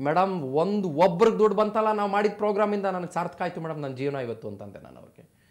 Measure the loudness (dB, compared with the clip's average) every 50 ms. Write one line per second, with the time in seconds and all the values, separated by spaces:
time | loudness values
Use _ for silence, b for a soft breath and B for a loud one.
0 | -2 0 2 4 2 2 0 -2 -4 -2 0 0 2 2 0 0 -2 -2 2 4
1 | 4 4 4 4 4 4 6 6 4 4 4 4 2 2 0 0 2 2 2 0
2 | 0 0 0 0 0 0 0 0 -2 0 2 2 2 0 0 0 -2 -2 -2 -2
3 | -4 -6 -4 -4 -4 -4 -4 -6 -6 -6 -6 -6 -8 -8 -6 -6 -6 -8 -6 -4
4 | -4 -4 -4 -4 -4 -6 -8 -8 -10 -12 -12 -12 -12 -14 -16 -16 -18 -20 -20 -20
5 | -20 -20 _ -20 -20 _ b b b b